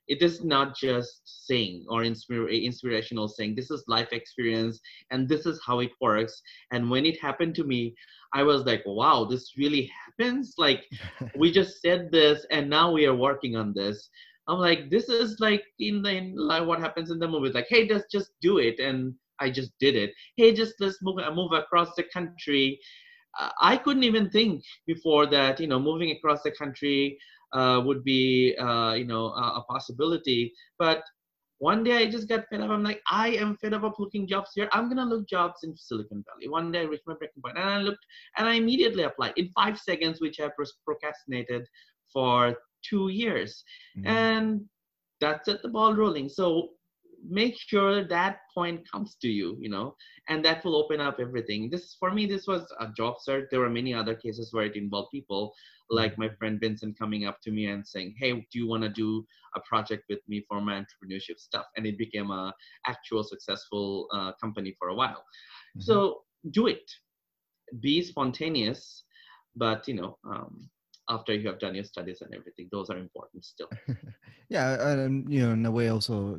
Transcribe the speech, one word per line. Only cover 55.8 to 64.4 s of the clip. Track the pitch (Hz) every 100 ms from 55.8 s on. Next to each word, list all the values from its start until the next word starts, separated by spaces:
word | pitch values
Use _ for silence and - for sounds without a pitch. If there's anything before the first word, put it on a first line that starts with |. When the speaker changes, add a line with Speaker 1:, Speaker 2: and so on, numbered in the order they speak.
| -
Speaker 1:
like | 113 110
Speaker 2:
Mm-hmm. | 107
Speaker 1:
my | 110
friend | - 110 107
Vincent | 110 107 107 107
coming | 107 104 101
up | -
to | 113
me | 107 104
and | 101 101
saying, | 98 92 110
"Hey, | 131
do | 120 113 120
you | 117
wanna | 113 110
do | 107 107 110 110 _ -
a | 107
project | - 110 107 107 -
with | 104 -
me | 104 -
for | 101
my | 101 98
entrepreneurship | 98 _ 95 95 - 85
stuff?" | - - - 110
And | 110
it | 104
became | 110 107 101
a | 95 95 - - - 127
actual | 120 - 110
successful, | 104 101 - 98 - 104 98 98 -
uh, | 101 92 -